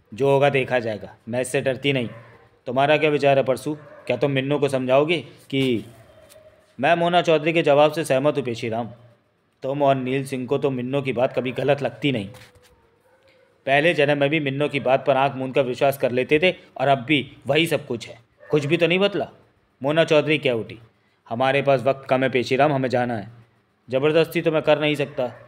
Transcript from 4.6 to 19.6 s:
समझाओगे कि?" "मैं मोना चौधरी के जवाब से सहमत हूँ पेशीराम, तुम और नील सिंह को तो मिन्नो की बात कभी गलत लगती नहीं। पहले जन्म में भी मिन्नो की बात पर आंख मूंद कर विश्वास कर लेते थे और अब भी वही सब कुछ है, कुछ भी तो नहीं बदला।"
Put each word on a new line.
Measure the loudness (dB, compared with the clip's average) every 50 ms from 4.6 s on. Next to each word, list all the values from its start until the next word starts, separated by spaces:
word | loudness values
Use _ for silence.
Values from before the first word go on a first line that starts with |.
| 0 0
समझाओगे | -2 -2 0 2 4 2 4 2 0 -4 -4 -10 -18 -20 -14 _
कि?" | -2 -2 0 0 0 -2 -4 -8 -18 -20 -20 -20 -20 -20 -20 -20 -20 -20 _ -20 _ _ _ _ _ -2
"मैं | 2 2 2
मोना | 2 2 2 2 2 2
चौधरी | 4 2 2 2 0 0
के | 2 2
जवाब | 4 6 6 6 4 2
से | -2 -2
सहमत | 0 0 2 2 0 0
हूँ | 0 -4
पेशीराम, | -4 -6 -6 -6 -6 -6 -6 -6 -8 -12 -20 -20 -20 _ _ _ _ _ _ _ _ _ _ -8
तुम | -6 -2 2 2
और | 2 2
नील | 2 0 -2 -4 -4 -4
सिंह | -4 -6 -8 -4
को | -2 -2 0
तो | 0 -2
मिन्नो | -2 -2 -6 -4 -4 -4 -4
की | -2 -2
बात | 0 -2 0 0
कभी | -4 -4 -4 -6
गलत | -4 0 0 0 0 0
लगती | -6 -6 -2 -2 -2 -2
नहीं। | -2 -6 -8 -14 -20 -20 -20 _ _ _ _ _ _ _ _ _ _ _ _ _ _ _ _ _ _ _ _ _ _ _
पहले | 0 2 4 4 2 2
जन्म | 2 2 2 2 2
में | 0 0
भी | 0 -2
मिन्नो | -2 -4 -2 -2 -4 -2
की | -2 -4
बात | 0 0 0 0 2
पर | 0 2
आंख | 2 2 0 -2
मूंद | -4 -8 -2 0
कर | 0 0
विश्वास | 0 0 0 0 0 0 0
कर | -2 -2
लेते | 0 -2 0 2 2 2
थे | 2 2 0 -2 -10 -20 _
और | -4 0 0
अब | 0 0
भी | 2 0 0 0 0 -4 -12 -18 _
वही | -2 0 0 2
सब | 2 0 -4 -4
कुछ | -6 -8 -8 -8 -14
है, | -18 -20 _ _ _ _ -8 -2
कुछ | -2 -2 0
भी | 0 0
तो | 0 2
नहीं | 2 2 2
बदला।" | 0 0 -2 -4 -6 -8 -10 _ _ _ _ _